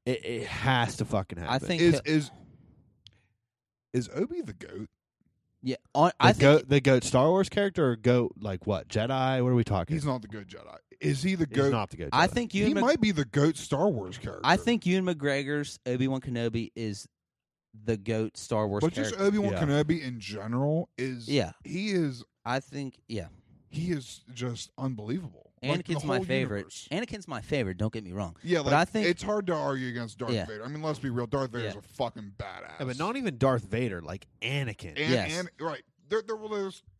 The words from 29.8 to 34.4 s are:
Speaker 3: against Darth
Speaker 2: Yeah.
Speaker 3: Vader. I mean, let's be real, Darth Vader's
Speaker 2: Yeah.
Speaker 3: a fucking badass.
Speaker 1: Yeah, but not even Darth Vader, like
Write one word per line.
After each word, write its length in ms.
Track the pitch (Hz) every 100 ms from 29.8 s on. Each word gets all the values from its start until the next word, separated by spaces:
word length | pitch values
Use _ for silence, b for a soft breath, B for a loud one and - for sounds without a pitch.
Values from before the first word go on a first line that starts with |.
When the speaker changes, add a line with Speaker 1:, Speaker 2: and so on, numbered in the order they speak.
| 127
Speaker 3:
against 300 | 120 117 104
Darth 140 | 123
Speaker 2:
Yeah. 100 | 113
Speaker 3:
Vader. 180 | 90 107
I 60 | 120
mean, 140 | 151
let's 160 | 156 139
be 100 | 135
real, 180 | 123 120
Darth 260 | 139 131
Vader's 200 | 117 107
Speaker 2:
Yeah. 60 | 98
Speaker 3:
a 40 |
fucking 520 | - - - - 101 -
badass. 400 | 101 90 85 78
Speaker 1:
Yeah, 60 |
but 140 | 131 127
not 180 | 185 262
even 220 | 226 120
Darth 260 | 131 123
Vader, 380 | 95 113 123 90
like 240 | 76 95 - -